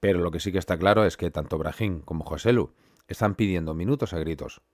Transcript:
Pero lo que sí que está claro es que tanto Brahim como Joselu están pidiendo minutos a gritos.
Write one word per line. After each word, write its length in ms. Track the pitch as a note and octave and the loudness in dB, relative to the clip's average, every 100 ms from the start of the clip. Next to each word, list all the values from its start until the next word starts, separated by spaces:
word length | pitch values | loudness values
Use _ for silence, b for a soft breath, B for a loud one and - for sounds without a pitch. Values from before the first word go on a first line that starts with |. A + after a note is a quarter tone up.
Pero 180 | G2+ F#2 | 4 2
lo 140 | F2 | 2
que 80 | D#2+ | -2
sí 100 | G2+ | -2
que 80 | F#2 | -2
está 180 | F2 F2+ | 0 2
claro 280 | F#2+ G#2+ | 4 6
es 120 | G#2 - | 4 2
que 140 | F2 | -4
tanto 260 | D#2 D2+ D#2+ | -4 -4 -2
Brahim 440 | D#2 - G#2+ F2 | -4 -2 -4 -4
como 240 | - E2 | -6 -8
Joselu 480 | D#2 D#2 A2 A#2+ D#2 b b b _ | -6 -2 2 2 2 b b b _
están 300 | - G#2+ G2 | -2 -2 2
pidiendo 380 | G#2 F2+ D#2+ | 2 2 -2
minutos 380 | D#2+ F2+ C#3 - | -4 -2 -2 -2
a 60 | E2+ | -4
gritos. 420 | D#2+ D#2 C#2 - _ | -4 -4 -8 -14 _